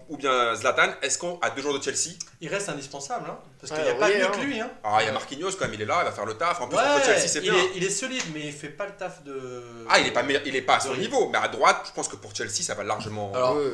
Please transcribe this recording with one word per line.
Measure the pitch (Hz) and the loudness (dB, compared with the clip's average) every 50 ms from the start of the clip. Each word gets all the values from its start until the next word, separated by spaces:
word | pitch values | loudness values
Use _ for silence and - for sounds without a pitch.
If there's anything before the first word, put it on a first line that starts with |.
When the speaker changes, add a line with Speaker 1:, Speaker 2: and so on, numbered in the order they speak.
| - - | -12 -14
Speaker 1:
ou | 151 | -12
bien | - 139 135 127 123 120 117 113 | -4 0 2 4 4 4 2 2
Zlatan, | 104 117 131 - 156 175 190 - - | 2 2 2 4 4 4 2 2 -4
est-ce | 139 135 - - | -2 -2 -2 -2
qu'on, | 175 175 175 - | -2 -6 -4 -2
à | - 113 | -2 -2
deux | - 131 | -2 -2
jours | 135 147 139 139 | -2 -2 -2 -2
de | |
Chelsea | - 139 123 - - 160 180 - - - - - | -2 -4 -2 -2 -4 -4 -6 -12 -16 -16 -14 -12
Speaker 2:
Il | 160 156 | -8 -4
reste | 185 202 - 170 | -4 -4 -4 -4
indispensable, | 147 139 135 - - 139 - - 247 220 147 165 | -6 -8 -8 -10 -12 -12 -8 -6 -6 -6 -6 -8
hein, | 220 - - - - - | -10 -12 -14 -20 -20 -16
parce | - - | -12 -6
Speaker 3:
Ouais, | 156 - | -4 0
Speaker 2:
qu'il | 151 | 2
n'y | 131 | 2
a | 120 | 2
Speaker 3:
oui, | - | 4
Speaker 2:
pas | 214 202 | 4 4
mieux | 208 202 185 | 4 4 2
Speaker 3:
hein. | 190 | 2
Speaker 2:
que | 208 220 269 | 2 0 -2
lui, | 285 254 214 | -2 -2 -4
hein. | 233 262 - - - | -6 -6 -10 -6 -2
Speaker 1:
Ah, | 104 104 110 | 2 4 4
il | 113 | 4
y | 110 | 4
a | |
Marquinhos | 107 107 - - 143 143 180 196 185 - | 0 -4 -6 -6 -8 -6 -4 -6 -2 -2
quand | 135 | -4
même, | 113 110 | -4 -2
il | 107 | -4
est | 104 | -2
là, | 120 156 175 | 0 0 2
il | 160 | 2
va | 113 | 0
faire | - 113 104 | -2 -4 -4
le | 110 107 | -4 -2
taf. | - 165 175 170 170 | 0 0 0 0 0
En | 156 131 | -2 0
plus, | 160 208 | 2 2
Speaker 2:
Ouais, | 254 285 285 | 4 4 4
Speaker 1:
contre | 277 269 | 4 6
Chelsea, | 220 202 170 - - | 4 4 4 4 2
c'est | - 151 | 0 0
Speaker 2:
il | 180 208 | 2 4
Speaker 1:
bien. | 190 | 4
Speaker 2:
est, | 180 180 180 - | 4 4 2 0
il | 175 180 | 0 -2
est | 196 | 0
solide, | - - 262 247 262 247 180 165 | 0 -2 -4 -4 -4 -4 -4 -4
mais | 151 151 147 | -6 -8 -8
il | 147 | -8
fait | 143 - - 143 | -10 -10 -12 -12
pas | - - 202 | -8 -8 -8
le | 196 | -8
taf | - - 185 170 - - 143 | -8 -8 -8 -10 -10 -10 -14
de | 143 135 135 127 127 123 123 120 120 117 117 113 135 | -10 -10 -8 -8 -8 -10 -10 -12 -12 -14 -12 0 4
Speaker 1:
Ah, | 185 185 | 4 4
il | 135 | 4
est | 127 | 4
pas | 110 120 | 2 0
meilleur, | 127 139 139 - - | 2 2 2 0 0
il | 139 131 | 0 -4
est | 131 | -2
pas | 127 - 127 | 2 4 4
à | 117 | 4
son | - 135 135 | 4 0 -2
Speaker 2:
de | - | -2
Speaker 1:
niveau, | 208 226 277 247 185 - | -4 0 2 2 2 4
mais | 117 | 2
à | 107 110 110 | 2 2 0
droite, | 113 110 147 185 196 - - - | 0 4 4 4 4 4 -2 -8
je | |
pense | - 160 143 - | -8 -6 -6 -6
que | 139 | -8
pour | 104 - 104 - | -10 -14 -12 -8
Chelsea, | - 117 107 - - | -8 -6 -4 -4 -4
ça | - - 107 | -2 -4 -4
va | 101 98 | -4 -2
largement, | 107 107 107 113 107 107 104 104 98 98 | -2 -2 -2 -2 -6 -4 -4 -4 -2 0
Speaker 4:
Alors, | 127 127 131 147 | 2 2 2 2
Speaker 3:
Ouais. | 147 143 131 | 2 0 0